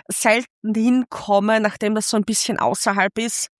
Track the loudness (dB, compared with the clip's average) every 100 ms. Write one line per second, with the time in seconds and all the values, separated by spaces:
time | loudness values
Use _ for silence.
0 | -8 -2 2 2 0 _ -4 0 2 2
1 | 0 -6 0 2 4 2 0 -2 -2 -2
2 | 0 0 0 -2 -2 0 0 0 -2 0
3 | 0 0 -4 -4 -8